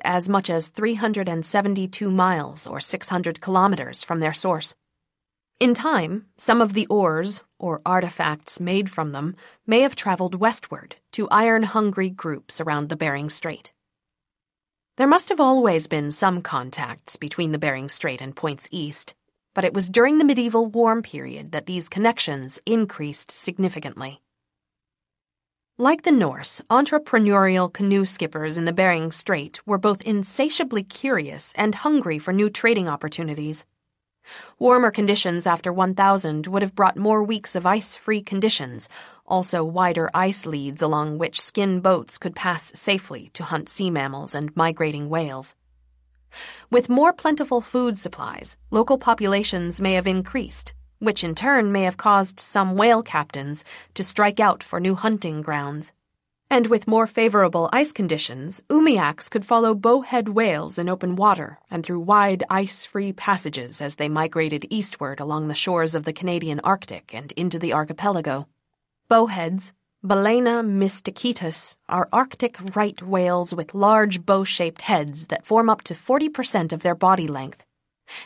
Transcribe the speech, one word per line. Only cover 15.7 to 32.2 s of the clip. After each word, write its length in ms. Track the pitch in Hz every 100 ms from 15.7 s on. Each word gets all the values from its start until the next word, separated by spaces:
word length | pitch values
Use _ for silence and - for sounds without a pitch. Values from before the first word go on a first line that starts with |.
| 165 156
been 240 | 156 147
some 300 | 147 190 180
contacts 720 | - 139 127 147 123 117 - -
between 360 | 147 - 165
the 60 | 151
Bering 320 | 156 131 135
Strait 320 | - 147 127
and 140 | 131 127
points 320 | 160 139 -
east, 420 | 180 147 147 - - _ _ _
but 120 | - 185
it 80 |
was 160 | 202 180
during 280 | 208 254 302
the 80 | 294
medieval 400 | 247 233 226 226
warm 360 | 220 226 226
period 520 | 226 147 131 135 147
that 120 | 151 151
these 240 | 180 165
connections 720 | 190 226 233 - 139 131 - -
increased 640 | 226 202 - 147 143 -
significantly. 920 | - - 180 190 160 151 - 131 139 _ _ _ _ _ _ _ _ _ _ _ _ _ _ _ -
Like 260 | 262 320
the 80 | 349
Norse, 480 | 277 165 135 147 - -
entrepreneurial 1000 | 240 285 302 302 233 208 202 190 185 180
canoe 340 | - 202 196 190
skippers 520 | - 156 156 156 165
in 80 | 165
the 80 |
Bering 380 | 170 190 170 160
Strait 480 | - - 175 143 - -
were 120 | 202
both 240 | 208 196
insatiably 800 | - 208 190 - 294 - 277 220
curious 720 | 196 - 269 220 147 151 - -
and 200 | 214 208
hungry 440 | 302 302 180
for 120 | 151